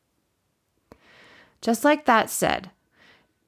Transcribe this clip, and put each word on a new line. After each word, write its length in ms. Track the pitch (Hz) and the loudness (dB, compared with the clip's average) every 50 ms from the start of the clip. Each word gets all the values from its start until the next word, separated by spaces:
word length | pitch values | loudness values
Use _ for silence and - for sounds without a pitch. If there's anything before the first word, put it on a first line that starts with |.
| _ _ _ _ _ _ _ _ _ _ _ _ _ _ _ _ _ _ - - _ _ _ - - - - - - _ _ _ | _ _ _ _ _ _ _ _ _ _ _ _ _ _ _ _ _ _ -20 -20 _ _ _ -20 -20 -20 -20 -20 -20 _ _ _
Just 240 | - 226 233 226 - | -4 -2 -2 0 2
like 200 | 285 302 294 - | 2 0 2 2
that 260 | - 233 220 - - | 2 2 2 0 -2
said, 400 | - - 196 - - - - 185 - _ _ _ _ _ _ - _ _ _ _ _ _ _ | -4 -2 -2 -2 -2 -4 -6 -10 -20 _ _ _ _ _ _ -20 _ _ _ _ _ _ _